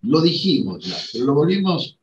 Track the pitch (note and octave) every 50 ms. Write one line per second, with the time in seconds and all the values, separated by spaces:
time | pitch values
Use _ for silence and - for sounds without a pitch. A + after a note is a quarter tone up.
0 | - A2+ D3 D#3+ D#3+ E3+ D#3+ - - F#3+ D3+ - G#2 F#2+ F2+ E2+ - F#3 - -
1 | - - - A#2 B2+ C#3 C#3 C#3+ D#3 E3+ F#3+ G3+ F#3+ F#3+ F3 C#3 - - - _